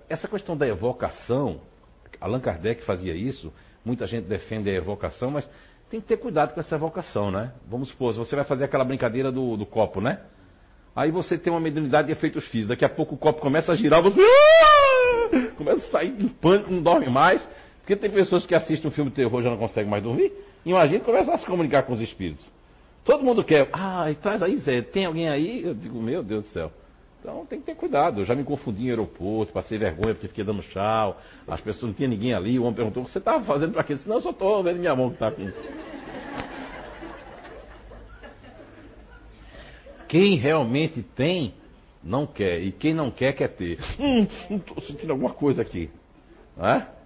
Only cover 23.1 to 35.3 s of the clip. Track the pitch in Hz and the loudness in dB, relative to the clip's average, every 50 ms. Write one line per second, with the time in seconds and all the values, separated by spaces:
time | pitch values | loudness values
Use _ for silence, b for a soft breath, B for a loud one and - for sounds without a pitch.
23.1 | 294 294 269 247 233 233 - - 160 143 135 - - 165 190 190 185 180 160 156 | 4 4 4 2 2 2 4 6 6 4 4 2 -2 -4 -4 -4 -2 -2 -2 -2
24.1 | 147 - - 202 214 202 240 - 302 - - 143 123 120 117 - - 190 190 170 | -2 -2 -2 -2 -2 0 0 0 -2 -2 0 0 0 0 -2 -2 -2 -2 -2 -2
25.1 | 156 165 170 156 143 143 160 202 247 254 - 175 127 107 175 110 123 113 110 113 | -2 -2 -2 0 0 0 -2 -2 -4 -6 -6 -6 -6 -8 -10 -10 -8 -6 -4 -4
26.1 | 147 180 120 95 107 107 104 - - 85 80 78 - b b b b b b - | -4 -4 -4 -4 -4 -6 -6 -6 -8 -8 -8 -8 -10 b b b b b b -20
27.1 | _ - - - - 311 320 - - 311 - - 320 - 349 330 262 143 277 - | _ -18 -14 -12 -12 -12 -12 -10 -12 -10 -10 -10 -8 -8 -4 -2 2 2 2 2
28.1 | 113 101 95 98 120 143 131 139 143 135 - 127 98 98 123 127 120 110 98 - | 0 0 -2 -2 -2 -2 -2 -4 -6 -6 -4 -6 -6 -4 -2 -2 -2 -2 -2 -4
29.1 | - - 87 101 110 110 107 - - 92 - - 113 104 107 92 78 82 107 110 | -6 -8 -6 -4 -2 -2 -4 -4 -4 -6 -6 -4 -4 -2 -2 -2 -2 -2 -2 -2
30.1 | 104 - 107 95 - 113 98 104 104 92 - - - 95 101 107 110 113 107 95 | -2 -4 -8 -10 -8 -6 -6 -4 -6 -6 -8 -8 -6 -4 -2 0 0 0 0 -2
31.1 | - B B B B B B - 85 - - 107 101 - 123 110 98 - 143 127 | -4 B B B B B B -10 -10 -8 -8 -8 -8 -6 -8 -8 -6 -4 -2 -2
32.1 | 113 95 113 127 113 90 92 113 127 127 117 120 101 113 113 107 - - 127 - | -2 -2 -2 -2 -2 -2 -2 0 0 0 0 0 -2 -2 -4 -4 -4 -6 -8 -6
33.1 | - 190 - 226 320 294 202 - 143 143 160 165 - 160 156 - 147 131 - 208 | -8 -4 -2 0 0 0 0 0 0 0 0 0 -2 -2 -2 -2 -6 -6 -4 -2
34.1 | 220 254 - 349 269 - 190 196 214 202 185 175 180 175 175 165 135 127 127 120 | -2 -2 -2 -4 -4 -2 0 0 2 2 0 0 -2 0 0 0 0 0 0 -2
35.1 | - - 117 107 | -2 -2 -4 -4